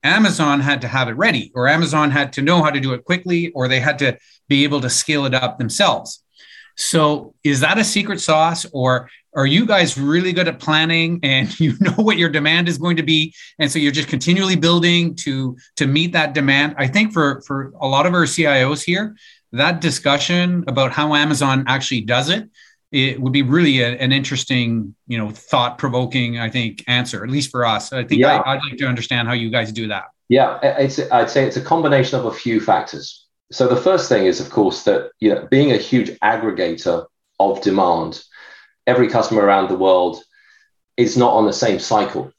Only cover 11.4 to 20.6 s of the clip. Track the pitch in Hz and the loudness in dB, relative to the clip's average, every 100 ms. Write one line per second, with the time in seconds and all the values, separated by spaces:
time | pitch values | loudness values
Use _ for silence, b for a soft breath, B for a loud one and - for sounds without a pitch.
11.4 | 113 - 160 - 196 - 220 185 170 151 | 0 0 0 2 0 2 0 2 0 0
12.4 | 151 165 175 151 170 170 151 160 156 B | 0 0 0 -2 -2 -2 0 0 0 B
13.4 | B B 143 160 147 147 143 - 165 180 | B B -4 0 0 0 -4 -4 0 0
14.4 | 190 180 165 175 175 175 170 - - 135 | 2 2 2 2 2 2 0 -4 -6 -4
15.4 | 131 123 b - 135 139 170 175 151 143 | -6 -8 b -4 0 0 0 0 -2 0
16.4 | 139 139 147 147 135 202 214 175 147 135 | 2 2 0 -2 -2 0 0 2 0 -2
17.4 | - 139 135 - 139 135 170 180 151 - | -8 -10 -10 -8 -2 0 2 2 0 2
18.4 | 151 139 131 147 - 180 214 b b b | 2 4 2 -2 -4 -4 -4 b b b
19.4 | _ 120 151 170 165 135 143 143 - 175 | _ 0 0 0 -2 -2 0 0 0 0
20.4 | 180 180 | 0 -2